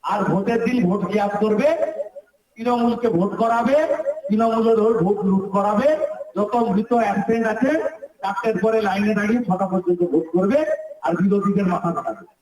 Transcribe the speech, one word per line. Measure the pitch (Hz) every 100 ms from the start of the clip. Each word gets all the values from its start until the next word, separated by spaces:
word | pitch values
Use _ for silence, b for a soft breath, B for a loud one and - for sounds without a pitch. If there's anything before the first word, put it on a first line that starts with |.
আর | 156 202 175
ভোটের | 180 240 226 233
দিন | 247 180
ভোট | 202 -
খিয়াপ | 208 202 202
করবে, | 214 208 285 330 - - - - - _ _
তৃণমূলকে | - 233 240 233 226 233 170
ভোট | 196 -
করাবে, | 226 233 240 285 320 - - 440 -
তৃণমূলের | 214 226 226 226 226 214
ওই | 233
ভোট | 175 208 190
লুট | 190 - 202
করাবে। | 202 214 277 311 - - - -
যত | 208 240 220
মৃত | 190 220 240
অ্যাবসেন্ট | 220 202 196 226 226
আছে, | 220 262 320 311 - - _
চারটের | 190 196 226 185
পরে | 214 220 208
লাইনে | 190 208 208
দাঁড়িয়ে | 208 240 -
ছটা | 185 190
পর্যন্ত | 185 330 349 175
ভোট | - -
করবে, | - 196 277 311 302 - -
আর | 156 170
বিরোধীদের | 196 202 202 202 190
মাথা | 175 170 175
কাটাবে। | - - - _